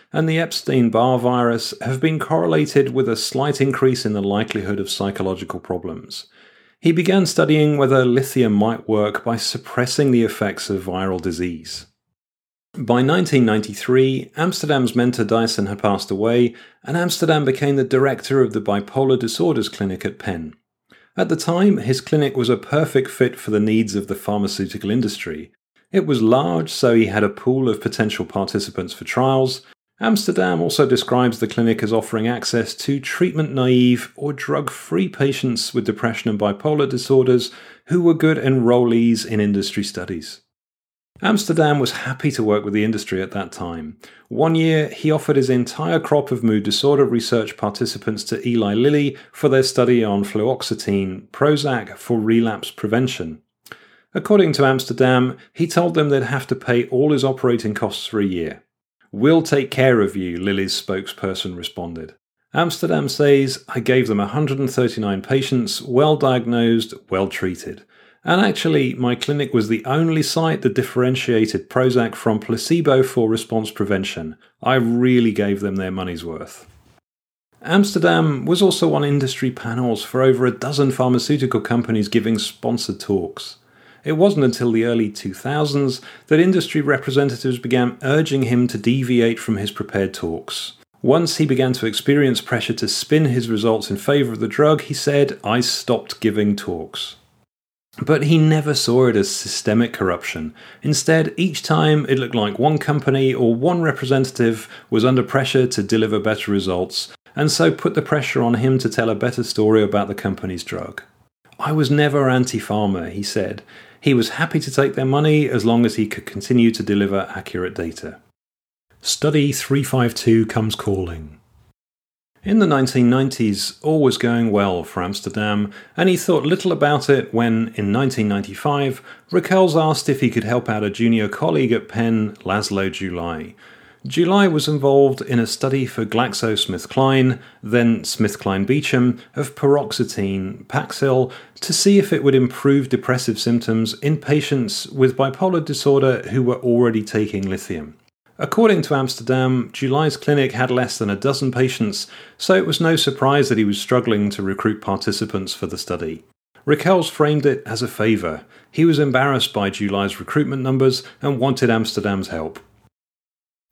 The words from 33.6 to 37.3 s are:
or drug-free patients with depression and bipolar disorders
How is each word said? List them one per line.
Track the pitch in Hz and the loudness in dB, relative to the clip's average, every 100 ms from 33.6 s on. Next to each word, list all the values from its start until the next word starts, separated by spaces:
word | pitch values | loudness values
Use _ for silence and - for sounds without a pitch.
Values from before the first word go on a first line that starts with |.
| 127 127 123 120 - | 2 4 4 2 -2
or | - 147 | -8 -8
drug-free | 135 - 143 120 - - 170 190 | -6 -4 -4 -4 -10 -4 -2 -2
patients | - 139 135 131 110 - | 0 -2 0 -2 -4 -4
with | 127 110 | -4 -2
depression | 104 117 110 117 | -2 -2 -2 -4
and | 104 | 0
bipolar | 104 98 151 151 135 | -2 -2 -2 0 0
disorders | 127 - 135 127 | -2 2 4 4